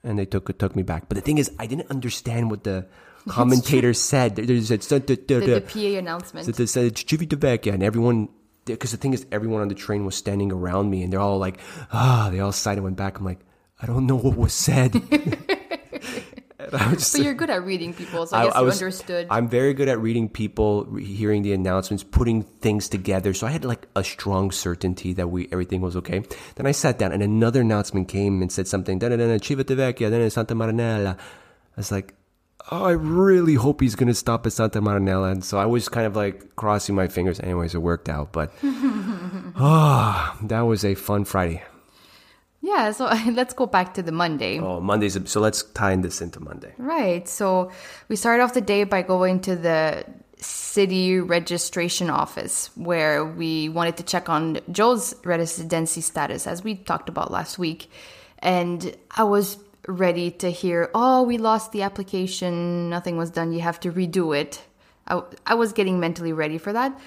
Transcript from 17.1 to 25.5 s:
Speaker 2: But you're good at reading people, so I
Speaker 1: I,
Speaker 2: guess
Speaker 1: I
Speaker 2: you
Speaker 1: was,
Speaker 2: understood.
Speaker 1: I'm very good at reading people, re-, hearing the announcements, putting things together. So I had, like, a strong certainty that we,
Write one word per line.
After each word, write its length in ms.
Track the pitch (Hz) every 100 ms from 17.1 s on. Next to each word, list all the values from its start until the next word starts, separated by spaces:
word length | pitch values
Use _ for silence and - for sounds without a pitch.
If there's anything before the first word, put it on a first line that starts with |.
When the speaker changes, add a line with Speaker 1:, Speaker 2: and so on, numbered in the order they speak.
| 294
Speaker 2:
But 80 | 285
you're 80 |
good 160 | 254 330
at 160 | 202 180
reading 280 | 185 170
people, 320 | 175 175 170 165
so 120 | 113
I 20 |
Speaker 1:
I, 60 | 117
Speaker 2:
guess 100 | 120
Speaker 1:
I 40 |
Speaker 2:
you 40 | 127
Speaker 1:
was, 100 | 156
Speaker 2:
understood. 460 | 185 185 - 175 170
Speaker 1:
I'm 200 | 110 117
very 240 | 123 135
good 160 | 135 135
at 100 | 117
reading 300 | 113 117 113
people, 560 | - 107 - 107 104 110
re-, 160 | 107
hearing 400 | 101 98 107 104
the 80 | 101
announcements, 520 | 98 92 92 95 101
putting 400 | - - 120 113 101 -
things 240 | 113 104 -
together. 460 | 104 92 95 98
So 120 | 92 110
I 60 |
had, 140 | 156 127
like, 200 | 120 - -
a 60 |
strong 460 | 92 - - 98 98
certainty 600 | - 90 85 92 92 90
that 140 | 90 87
we, 220 | 90 -